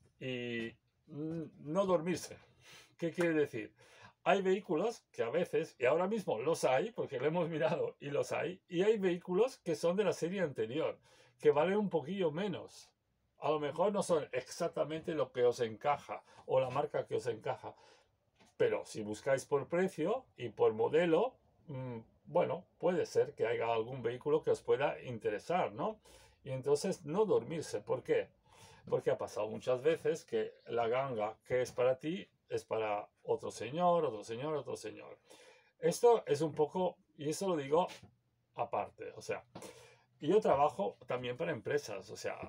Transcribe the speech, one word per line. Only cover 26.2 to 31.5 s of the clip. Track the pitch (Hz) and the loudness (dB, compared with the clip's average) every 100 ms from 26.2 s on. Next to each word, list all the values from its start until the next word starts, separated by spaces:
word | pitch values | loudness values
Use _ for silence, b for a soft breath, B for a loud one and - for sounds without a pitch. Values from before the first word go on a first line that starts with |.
| B B | B B
Y | 131 | -8
entonces | 131 135 147 196 160 143 | -4 2 2 2 -4 -2
no | 180 208 | 0 4
dormirse. | 120 120 165 - 104 | 2 0 -8 -6 -8
¿Por | - 127 | -4 -4
qué? | - 113 - _ _ B B B - | 0 0 0 _ _ B B B -4
Porque | 131 147 | -2 0
ha | 127 | -2
pasado | - - 110 | -4 -4 -6
muchas | 110 127 123 | -4 -2 0
veces | 147 160 151 - - | 2 0 0 -4 -2
que | 110 107 - - | -4 -4 -8 -6
la | 117 117 | -2 0
ganga | 127 135 113 104 - | 0 -2 -2 -4 -6
que | - | -2